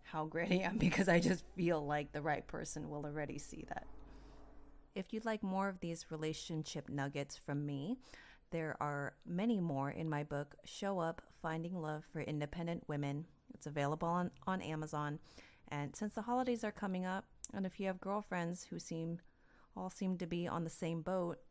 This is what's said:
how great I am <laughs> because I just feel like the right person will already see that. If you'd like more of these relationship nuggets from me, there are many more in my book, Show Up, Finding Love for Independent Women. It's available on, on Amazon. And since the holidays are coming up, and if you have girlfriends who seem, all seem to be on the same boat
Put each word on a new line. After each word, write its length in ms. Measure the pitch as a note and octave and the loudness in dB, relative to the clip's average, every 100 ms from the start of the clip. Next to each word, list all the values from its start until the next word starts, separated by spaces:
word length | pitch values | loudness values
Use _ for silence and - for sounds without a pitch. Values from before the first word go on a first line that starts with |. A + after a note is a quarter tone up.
how 240 | - D#3+ D#3+ | -4 -4 -2
great 260 | E3 F3 | 0 4
I 40 | F#3 | 4
am 220 | F#3 G#3 | 4 4
<laughs> 20 | |
because 280 | F3+ - F#3+ | 4 6 8
I 120 | E3+ | 8
just 260 | F3 F3+ - - | 8 2 -2 2
feel 300 | E3+ D#3+ D3 | 4 4 4
like 260 | D3 C#3+ | 0 0
the 100 | D3+ | -2
right 240 | D3+ C#3+ - | 2 2 0
person 440 | - D#3 D#3 D3+ | -6 -4 -4 -4
will 160 | D3 D3 | -4 -4
already 320 | D3+ D3 C#3+ | -2 -2 -4
see 280 | - - - | -6 -8 -6
that. 180 | - - - - - - - - - - - - G3 | -6 -6 -12 -12 -14 -16 -16 -16 -16 -16 -18 -10 -8
If 160 | F#3+ | -4
you'd 140 | A3 A3+ | -2 0
like 160 | G#3+ | 0
more 280 | F#3+ F#3+ G3 | 2 2 2
of 100 | F#3 | 0
these 320 | E3+ E3 - | -4 -4 -6
relationship 760 | D#3 D#3 D#3 - D#3+ D3 D#3 - | -2 0 0 -2 -2 -2 -6 -2
nuggets 480 | C#3+ C#3 C#3+ C#3+ - | 0 0 0 -4 -6
from 300 | - C#3+ D3 | -2 0 0
me, 320 | C#3 D#3 B3+ - - - - - | -2 -2 -4 -6 -20 -20 -20 -4
there 260 | E3 D#3 - | -2 -2 0
are 360 | D3 C#3+ C#3+ - - | 0 0 -2 -4 -4
many 340 | F3 A3+ G#3+ | 2 4 4
more 300 | E3+ C3+ C#3 | 4 2 0
in 180 | - D#3+ | 0 0
my 160 | D3 | 0
book, 320 | D3+ C#3+ C#3+ - - | 0 -2 -4 -10 -14
Show 340 | - G3 F#3+ | -4 0 2
Up, 220 | E3 E3 - - | 0 -2 -12 -6
Finding 400 | D#3+ D#3+ E3+ F#3 | -2 0 -2 -2
Love 240 | D#3 D3+ - | -2 -4 -4
for 80 | D#3+ | -4
Independent 600 | C3+ D3 D3 F3 E3+ E3+ - | 0 0 0 -2 -2 -2 0
Women. 380 | D3 C#3+ C#3+ E3 - - - | 0 0 -2 -6 -14 -20 -10
It's 100 | D3+ | -2
available 420 | D3 C#3+ D#3 E3+ | 2 2 2 2
on, 220 | F3 F3+ - - | 2 2 -2 -2
on 160 | F#3+ | 0
Amazon. 560 | - D#3 D#3 D3+ D3 D3+ - - - - - | 0 -2 -2 -2 -2 -4 -8 -18 -20 -20 -6
And 260 | D3 C#3+ - | -2 -2 -2
since 180 | G#3+ | -4
the 80 | A3 | -2
holidays 420 | G#3+ B3 B3+ A#3 | 0 2 4 2
are 80 | G#3+ | 0
coming 340 | - G3 F#3 F#3 | -2 0 0 0
up, 200 | F#3+ - - - | -2 -4 -10 -6
and 120 | G#3 F#3+ | -2 -2
if 140 | - | 0
you 80 | F#3+ | 0
have 120 | F#3 | 0
girlfriends 680 | F#3+ G3+ G3+ F3+ E3+ F3 - | 0 -2 0 0 0 -2 -6
who 120 | E3+ | -8
seem, 420 | - E3 E3 E3+ - - - - - F#3+ | -4 -2 -2 -4 -6 -20 -20 -20 -12 -6
all 140 | F#3 | -6
seem 300 | - F#3+ F3+ | 0 0 0
to 80 | E3+ | 0
be 200 | E3+ F3 | 0 0
on 160 | E3+ | 0
the 60 | E3 | -2
same 320 | - E3 E3 | -2 0 0
boat 380 | D#3+ F#3 E3+ - - | 2 2 2 -2 -10